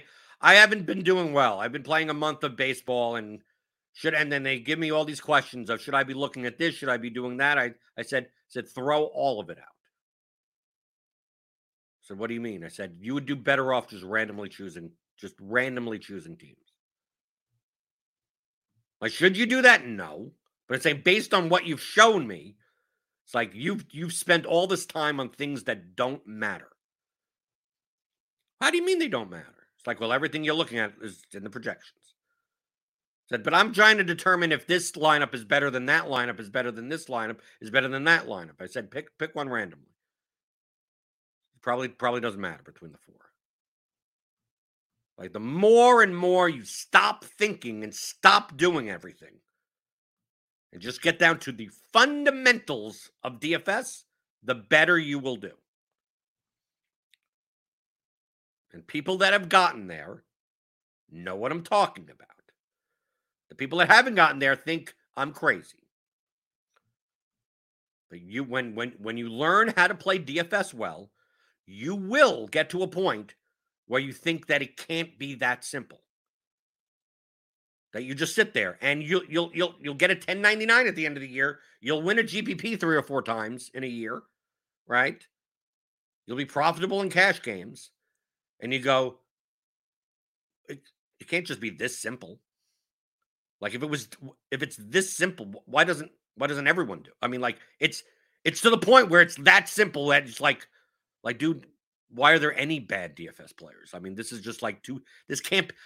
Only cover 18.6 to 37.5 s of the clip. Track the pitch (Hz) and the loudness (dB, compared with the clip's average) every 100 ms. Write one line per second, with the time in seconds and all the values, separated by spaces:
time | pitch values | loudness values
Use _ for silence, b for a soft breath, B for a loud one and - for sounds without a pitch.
18.6 | _ _ _ _ 110 - 175 190 233 254 | _ _ _ _ -8 2 2 2 0 4
19.6 | 254 226 123 104 82 78 117 - _ _ | 6 6 2 -10 -10 -12 -16 -20 _ _
20.6 | - 127 160 143 175 208 214 196 165 180 | -8 -2 0 2 2 2 2 0 2 0
21.6 | 170 151 - - 226 208 123 87 80 104 | 0 -6 0 6 6 6 -2 -8 -16 -20
22.6 | _ _ _ _ _ _ _ 120 113 98 | _ _ _ _ _ _ _ -4 -4 -4
23.6 | 156 202 - 143 170 170 - 170 165 165 | -6 -6 -8 -12 -8 -6 2 2 4 0
24.6 | 185 180 - 165 151 143 127 - 143 139 | 2 -2 -4 -4 -2 -2 -6 -8 -8 -6
25.6 | 101 107 87 90 123 139 - 107 107 87 | -6 -8 -8 -4 -4 -4 -12 -8 -8 -8
26.6 | - _ _ _ _ _ _ _ _ _ | -14 _ _ _ _ _ _ _ _ _
27.6 | _ _ _ _ _ _ _ _ _ _ | _ _ _ _ _ _ _ _ _ _
28.6 | 285 349 349 370 302 135 101 85 76 _ | 0 2 0 0 0 -4 -6 -12 -18 _
29.6 | _ _ - 113 113 127 151 151 151 156 | _ _ -8 -4 -2 0 -2 -2 -2 -2
30.6 | 147 117 107 101 110 90 _ 101 104 120 | -2 -4 -6 -6 -16 -16 _ -16 -14 -10
31.6 | 113 92 - _ _ _ _ _ _ _ | -10 -10 -14 _ _ _ _ _ _ _
32.6 | _ _ _ _ _ _ _ 120 127 165 | _ _ _ _ _ _ _ -6 0 2
33.6 | 214 196 214 214 180 170 190 180 170 151 | 4 6 6 6 2 0 0 2 2 0
34.6 | - 180 175 - 156 147 139 123 107 143 | 0 -2 4 6 8 6 2 -4 0 2
35.6 | 143 127 127 156 165 131 120 104 107 127 | 2 0 0 0 2 0 -2 -4 -6 -4
36.6 | 123 113 120 160 - 123 110 113 b | -4 -6 -8 -10 -6 -6 -6 -8 b